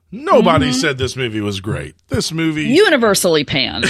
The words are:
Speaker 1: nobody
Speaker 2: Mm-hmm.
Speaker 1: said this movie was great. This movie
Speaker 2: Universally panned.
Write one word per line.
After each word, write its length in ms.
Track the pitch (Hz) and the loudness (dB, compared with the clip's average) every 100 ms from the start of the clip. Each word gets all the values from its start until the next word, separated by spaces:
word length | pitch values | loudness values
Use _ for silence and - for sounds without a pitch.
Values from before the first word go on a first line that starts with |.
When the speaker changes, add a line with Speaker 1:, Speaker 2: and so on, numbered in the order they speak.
| - | -18
Speaker 1:
nobody 600 | 214 330 285 175 160 151 | -8 -2 2 4 4 2
Speaker 2:
Mm-hmm. 80 | 160 | 0
Speaker 1:
said 180 | 160 131 | -2 -2
this 180 | 131 | -4
movie 240 | 127 120 107 | -4 -4 -2
was 200 | 104 98 | -4 -4
great. 340 | 101 92 78 - - | -4 -6 -8 -14 -6
This 240 | 233 - | -4 -4
movie 320 | 160 160 156 | -2 -2 -2
Speaker 2:
Universally 800 | 151 302 415 285 226 185 185 156 | 2 4 4 4 2 2 2 0
panned. 420 | 147 143 117 95 | 0 -2 -2 -2